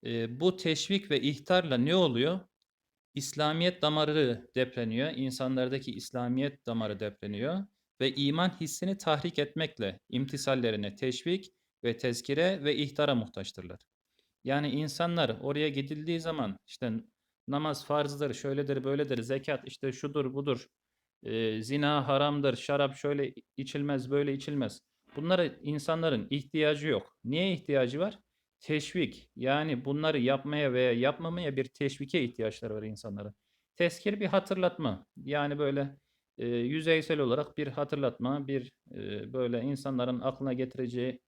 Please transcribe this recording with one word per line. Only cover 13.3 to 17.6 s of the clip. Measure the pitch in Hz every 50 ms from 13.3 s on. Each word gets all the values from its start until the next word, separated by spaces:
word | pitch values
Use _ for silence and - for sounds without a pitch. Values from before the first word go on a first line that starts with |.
| - - 95 - - - 90 87 90 - _ _ _ _ _ _ _ _ _ _ _ _ _
Yani | 123 135 143 147 147
insanlar | 127 139 151 151 139 - 170 170 170 170 156 120 110 -
oraya | - 135 143 147 151 156
gidildiği | 139 139 139 139 156 151 151 165 170 165
zaman | 160 165 160 156 127 104 98 - _ _
işte | - - - 120 110 113 110 - _ _ _ _ _ _ _ -
namaz | 139 143